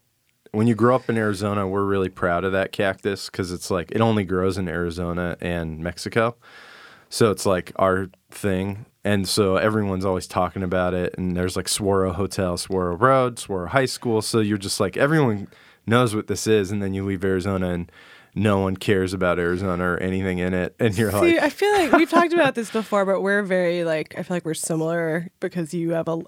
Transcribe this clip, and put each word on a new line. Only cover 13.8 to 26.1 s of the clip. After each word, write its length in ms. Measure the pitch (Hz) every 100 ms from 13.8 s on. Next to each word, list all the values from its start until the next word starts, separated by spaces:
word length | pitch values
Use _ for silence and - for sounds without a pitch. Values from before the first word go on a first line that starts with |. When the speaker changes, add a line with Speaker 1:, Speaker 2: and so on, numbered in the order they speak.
| 127
Speaker 1:
School. 360 | - 123 110
So 180 | - 117
you're 180 | 104 104
just 220 | 98 -
like, 160 | 95 -
everyone 500 | 143 160 131 104 101 - - _ -
knows 280 | 120 123 107
what 100 | -
this 220 | 95 110
is. 240 | 107 95
And 100 | 104
then 100 | 98
you 120 | 98
leave 200 | 98 95
Arizona 460 | 98 95 95 95 90
and 200 | 87 85 - - - _
no 280 | - 107 98
one 160 | 95 95
cares 360 | - 95 92
about 280 | 95 90 85
Arizona 420 | 87 90 98 87
or 140 | 90 85
anything 420 | 92 92 95 90
in 160 | 90
it. 220 | 92 90 -
And 180 | 117 92
you're 140 | 107
Speaker 2:
See, 240 | 101 339
Speaker 1:
like, 80 | 330
Speaker 2:
I 60 | 294
feel 240 | - 403
like 180 | 415 302
we've 180 | 339 330
talked 240 | 339 339
about 220 | 339 269
Speaker 1:
<laughs> 20 | 233
Speaker 2:
this 140 | 220
before, 340 | 220 202 202
but 180 | 190 185
we're 200 | 190 202
very, 400 | 196 185 175 175
like, 320 | 165 156 - -
I 60 |
feel 140 | 175 175
like 80 |
we're 100 | 160
similar 760 | 156 - 160 160 170 160 160 170 -
because 340 | 180 180 156
you 160 | 175 165
have 160 | 165
a, 140 | 160